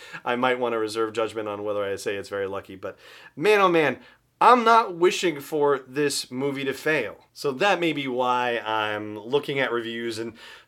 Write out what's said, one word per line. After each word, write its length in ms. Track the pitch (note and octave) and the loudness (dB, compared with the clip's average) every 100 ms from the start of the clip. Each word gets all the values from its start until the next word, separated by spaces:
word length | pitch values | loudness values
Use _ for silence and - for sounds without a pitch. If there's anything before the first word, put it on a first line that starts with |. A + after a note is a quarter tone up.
| - - - | -18 -8 -4
I 100 | B2 | 0
might 200 | B2+ B2+ | 2 2
wanna 220 | A#2+ A2+ | 0 0
reserve 340 | A2 A2+ A2 | -2 -2 -2
judgment 340 | A2 A2 A2 G#2+ | -2 -2 -4 -6
on 160 | G#2 | -6
whether 200 | G#2 G#2 | -4 -4
I 140 | G2 G2 | -4 -4
say 180 | A#2 G2+ | -4 -6
it's 140 | F#2+ | -6
very 180 | G2+ G2 | -6 -4
lucky. 280 | G2 - F#2+ | -6 -10 -12
But 220 | G2 - - - - - | -12 -14 -18 -20 -18 -2
man, 260 | F3+ G#3 | 2 6
oh 80 | F#3+ | 6
man, 300 | E3 C#3+ A#2 - _ _ - | 4 2 0 -8 _ _ 2
I'm 240 | G#3 B3 | 6 6
not 300 | A3+ A#3 A3+ | 6 4 4
wishing 460 | E3+ F3+ - F3+ D3 | 2 2 2 -2 -2
for 400 | C#3 D#3 C#3+ C3+ C3 | -4 0 2 2 -2
this 420 | C3 D3 C#3+ - | -2 0 -2 -6
movie 340 | B2+ C#3+ C3+ C3+ | -4 -4 -2 -4
to 80 | |
fail. 420 | C3 D3+ D#3 G#2 E2 _ | -4 0 0 -2 -8 _
So 180 | - C#3+ | -8 -4
that 260 | B2+ G3+ F3+ | 0 2 2
may 120 | E3+ | 0
be 160 | D3 C#3 | 0 -2
why 520 | B2 B2 B2 B2 A#2 | 0 2 2 0 -2
I'm 580 | G#2+ A2 G#2+ G#2 G#2+ G#2 | 0 0 0 -2 -6 -10
looking 420 | G#2+ C#3+ D3 C#3 | -2 -2 0 -2
at 120 | B2+ | 0
reviews 480 | A#2+ A#2 A#2 A#2 A2 | -2 -4 -6 -6 -6
and 140 | A2+ G#2+ - - | -8 -12 -18 -20